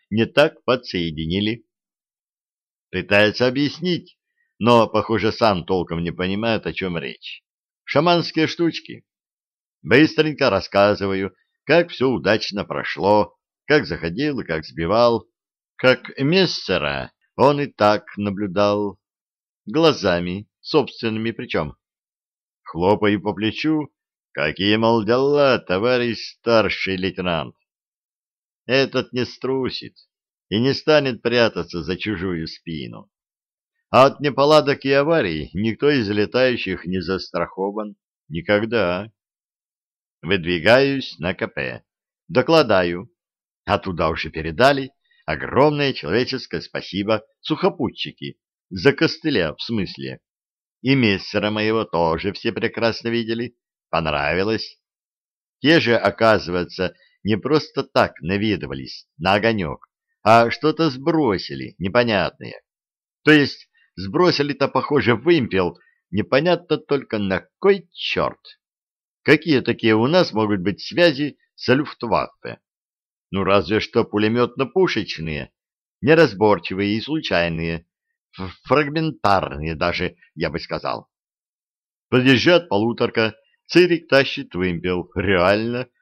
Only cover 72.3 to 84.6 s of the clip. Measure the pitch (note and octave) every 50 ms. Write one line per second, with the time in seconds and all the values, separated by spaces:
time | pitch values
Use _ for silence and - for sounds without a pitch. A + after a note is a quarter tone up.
72.3 | - _ - A#1+ A#1 - _ _ _ _ _ _ _ _ _ _ _ _ _ _
73.3 | - - G3 F#2 G2 - - D#2 G#2+ G#2+ - - - A#2+ G#2+ - - G#2 G#2+ G#2+
74.3 | A2+ A#2+ B2 A#2+ - B2+ C3+ - - F#3+ F#3 E3+ - A2+ F#2+ - - - D#2+ D#2+
75.3 | D#2 D2 C2+ - _ _ _ _ _ _ _ _ _ _ - B2 D#3+ E3 E3 C3+
76.3 | G2+ F#2 G#2+ G#2+ G#2 F2+ - - F#2+ F#2 G2+ G2+ G#2 A2 G#2+ - D3+ D#3+ C#3+ -
77.3 | G2 F2 E2+ E2+ E2 E2 E2 E2 E2 D#2+ - _ _ _ _ _ _ _ _ _
78.3 | _ - F#2+ F#2 F#2+ - _ - B2+ C#3 D3+ C#3+ D3 D#3+ D#3+ D#3+ C#3 - - G2+
79.3 | G2 F#2 D#2 C#2 C2 C#2+ D2+ D#2+ D#2+ C#2+ E2+ F2 E2 - F2+ F2 - _ _ _
80.3 | _ D#2 E2 D#2 C#2+ E2 - - E2+ D#2 - C#2 A#1 A1+ G#1 _ _ _ _ _
81.3 | _ _ _ _ _ _ _ _ _ _ _ _ _ _ _ _ B2+ B2+ B2+ C3
82.3 | C3+ A#2 G2+ E3 F3 E3+ E3+ E3+ G2+ G2+ G#2+ A#2 A#2 - B2 A#2 - A#2 A2+ A2
83.3 | G#2+ _ _ _ _ _ _ - - E3+ F3+ E3+ E3+ D#3+ E3+ - D3+ C#3 C3+ B2+
84.3 | - - C3+ - - F2